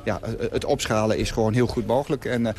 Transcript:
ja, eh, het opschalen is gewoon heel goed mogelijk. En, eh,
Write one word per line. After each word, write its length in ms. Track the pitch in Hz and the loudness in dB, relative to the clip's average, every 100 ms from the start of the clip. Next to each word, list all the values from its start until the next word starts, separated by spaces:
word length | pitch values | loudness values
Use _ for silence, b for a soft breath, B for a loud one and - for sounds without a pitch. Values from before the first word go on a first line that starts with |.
| 110 | -4
ja, 140 | 95 | -4
eh, 80 | 110 113 117 | -4 -4 -4
het 140 | 127 139 | -2 0
opschalen 520 | 143 - 110 110 85 | 0 2 2 2 2
is 140 | 107 | 0
gewoon 220 | - 110 | 2 2
heel 140 | 120 120 | 4 2
goed 200 | - 104 | 0 0
mogelijk. 380 | 120 143 151 - | 0 0 -2 -2
En, 200 | 123 | 0
eh, 80 | 117 | 0